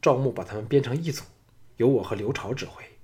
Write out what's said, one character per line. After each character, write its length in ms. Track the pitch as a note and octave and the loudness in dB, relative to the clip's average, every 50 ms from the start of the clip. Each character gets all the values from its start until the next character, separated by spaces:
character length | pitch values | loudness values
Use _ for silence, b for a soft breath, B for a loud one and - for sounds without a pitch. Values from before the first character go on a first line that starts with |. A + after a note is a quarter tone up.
赵 140 | - D#3+ C3+ | 6 4 4
牧 160 | B2+ C3+ C3 | 4 2 -2
把 120 | A#2 G2+ F2+ | -2 -4 -8
他 120 | - G#2 | -8 -8
们 120 | G#2+ A2 | -10 -4
编 140 | - C#3+ C#3 | 2 2 2
成 140 | B2+ A#2+ B2 | 2 2 -4
一 160 | D#3 E3+ E3 | -4 -2 -4
组， 120 | C3+ - - - - _ _ _ _ _ - - - | -6 -6 -10 -14 -20 _ _ _ _ _ -20 -20 -2
由 100 | _ A#2 | _ 4
我 160 | C3 C#3 A#2 F#2 | 4 4 4 0
和 120 | - A2+ | -2 -4
刘 180 | G2+ G#2 A2 B2+ | -4 -2 -4 -4
朝 200 | - - G2 C3 | -4 -4 -6 -6
指 120 | C#3 - | -6 -8
挥 180 | - - - - - - - | -12 -12 -18 -20 -20 -20 -20